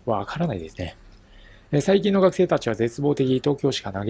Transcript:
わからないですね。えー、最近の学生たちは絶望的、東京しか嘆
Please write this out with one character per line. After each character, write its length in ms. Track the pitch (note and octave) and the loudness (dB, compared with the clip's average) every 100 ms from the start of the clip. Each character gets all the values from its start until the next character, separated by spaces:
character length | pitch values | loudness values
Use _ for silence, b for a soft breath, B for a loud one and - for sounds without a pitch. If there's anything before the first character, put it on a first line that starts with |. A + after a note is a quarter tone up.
| B2 | -4
わ 200 | G2+ G2+ | -4 -4
か 140 | D3+ | -4
ら 80 | E3+ | -4
な 60 | |
い 60 | F#2+ | -4
で 80 | D#2+ | -8
す 100 | - | -10
ね。 200 | E2 - - - - b b b b | -10 -12 -20 -20 -20 b b b b
え 60 | D3 | 0
ー、 40 | |
最 220 | F#3+ G3 | 4 2
近 100 | G3+ | 4
の 80 | G3 | 4
学 140 | F#3 - | 4 4
生 120 | F3 | 2
た 120 | D3+ | 2
ち 80 | A#2 | 0
は 80 | A2 | 0
絶 260 | A#2 - | -2 0
望 140 | C#3+ C#3+ | -2 0
的、 120 | C3 C3 | 2 2
東 180 | D3 C#3 | 0 0
京 140 | C#3 | -2
し 100 | - | -2
か 100 | G2+ | -6
嘆 140 | F#2+ | -4